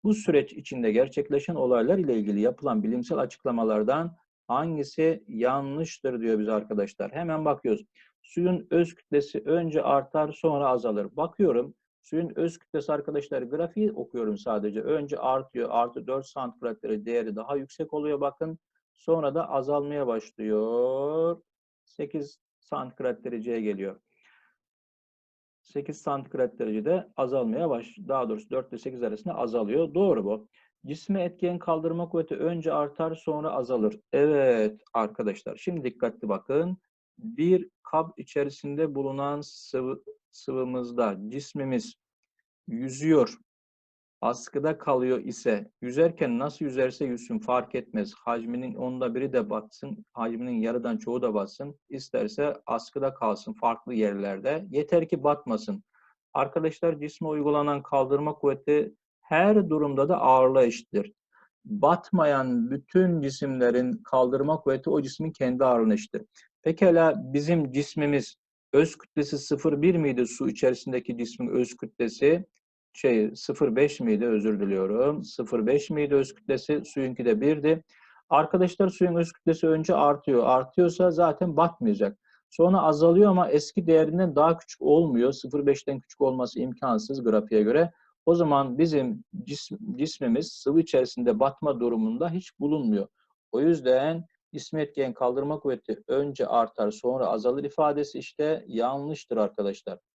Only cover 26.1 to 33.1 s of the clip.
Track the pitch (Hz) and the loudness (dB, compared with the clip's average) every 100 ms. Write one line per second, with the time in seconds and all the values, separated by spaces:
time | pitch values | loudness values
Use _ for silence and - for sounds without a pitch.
26.1 | 139 - 131 123 - 110 107 120 180 - | -6 -6 -4 -4 -2 -4 -4 -2 -2 -4
27.1 | - 127 131 117 120 165 120 113 - 101 | -6 -2 -2 -2 -2 -2 -4 -6 -16 -4
28.1 | 135 117 107 - 131 127 117 135 127 120 | -2 -2 -6 -6 -8 -6 -12 -10 -6 -6
29.1 | 107 175 - 120 117 104 135 160 151 196 | -6 -8 -4 -2 -2 0 0 0 2 2
30.1 | 220 196 151 - _ _ _ - 151 - | 2 0 -6 -8 _ _ _ -14 -12 -4
31.1 | 196 175 175 175 175 - 160 160 165 170 | -2 -2 -2 -4 -2 -2 -2 -2 -4 -4
32.1 | 170 160 - 160 170 160 147 147 - 160 | -4 -4 -2 -2 -2 -2 -2 -2 -4 -4